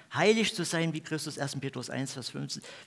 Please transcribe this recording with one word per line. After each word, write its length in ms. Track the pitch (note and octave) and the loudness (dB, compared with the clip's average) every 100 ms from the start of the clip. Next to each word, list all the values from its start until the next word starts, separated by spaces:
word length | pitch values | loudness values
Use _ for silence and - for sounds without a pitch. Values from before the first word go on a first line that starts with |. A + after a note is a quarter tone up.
| - | -6
heilig 440 | C3+ F#3 A3 G3+ - | 4 6 6 4 2
zu 80 | |
sein 300 | E3 E3 E3 | 0 2 2
wie 80 | D#3 | 0
Christus, 360 | D#3+ D#3 D3+ C3+ | -2 -4 -4 -2
ersten 220 | C#3 C#3 | -2 -2
Petrus 320 | C3+ C3 A#2 | -4 -4 -4
eins, 220 | B2+ C3+ | -4 -4
Vers 160 | C3+ A#2 | -6 -8
fünfzehn. 340 | C#3 C#3 C#3+ - - | -6 -6 -6 -10 -14